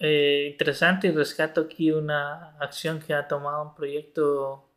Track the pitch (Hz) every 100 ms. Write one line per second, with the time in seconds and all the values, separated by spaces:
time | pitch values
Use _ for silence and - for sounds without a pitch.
0 | 151 147 143 143 147 143 - 139 170 190
1 | 196 156 147 - 156 165 160 - 160 156
2 | 151 147 143 156 165 151 143 - 165 160
3 | 156 147 143 147 143 147 151 - 143 147
4 | 147 - 151 143 135 139 _